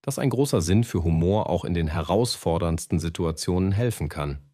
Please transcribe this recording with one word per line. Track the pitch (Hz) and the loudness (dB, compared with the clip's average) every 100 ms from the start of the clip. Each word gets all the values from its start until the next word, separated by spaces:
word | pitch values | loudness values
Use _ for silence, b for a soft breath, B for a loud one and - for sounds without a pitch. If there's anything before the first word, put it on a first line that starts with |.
dass | - - | -6 -2
ein | 131 | 0
großer | 113 139 110 | 0 2 2
Sinn | 85 98 | 4 2
für | 117 - | 2 0
Humor | 80 82 85 104 - | 2 2 4 2 0
auch | 87 - | -2 0
in | |
den | 87 80 | -2 0
herausforderndsten | 80 78 98 120 - - 82 85 82 - 87 | -2 0 2 2 -2 0 0 0 -2 -2 -2
Situationen | 85 80 85 80 - 90 95 | -2 -2 -4 -2 -2 0 2
helfen | 98 123 113 76 | 2 0 -2 -6
kann. | 78 73 71 - | -4 -6 -6 -12